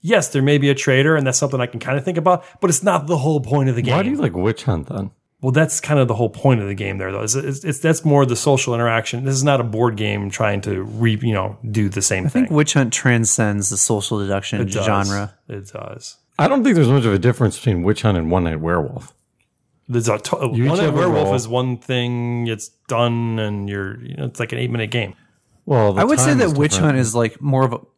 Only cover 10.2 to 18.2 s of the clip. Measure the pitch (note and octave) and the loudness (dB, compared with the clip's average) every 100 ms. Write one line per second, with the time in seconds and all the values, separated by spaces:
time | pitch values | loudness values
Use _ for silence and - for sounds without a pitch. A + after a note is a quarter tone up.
10.2 | G2+ - A2 G#2 G#2 F#2+ G2+ A2 A#2 G#2+ | -4 -2 0 0 -4 -6 -6 0 0 0
11.2 | B2 G#2 F#2+ G2+ A#2 G#2+ G2+ G2 - F#2+ | 0 -2 -2 -8 -6 -2 0 0 -2 0
12.2 | F2+ A#3+ B3+ D3+ D3+ D3 B2 - C3 A#2+ | 0 0 0 2 2 2 0 0 2 2
13.2 | A2 - G#2+ G2+ F#2+ F#2+ - A2 G2+ G#2+ | 2 0 0 0 -4 -2 0 0 -2 -4
14.2 | G2 G2 - G#2+ G2+ G2+ G2+ G2+ G2 G2+ | -2 -4 -4 -4 -4 -2 0 0 0 -4
15.2 | G#2 _ _ G#2 G2 G#2 G#2 - - - | -6 _ _ -16 -14 -16 -14 -16 -18 -20
16.2 | _ - - C4+ A#3+ F3+ B2 C#3 A#2 G2 | _ 0 2 4 4 6 6 4 4 4
17.2 | A2 A#2+ A2+ - - F#2 F2 G#2 A2 F#2 | 2 2 0 0 0 0 0 2 2 0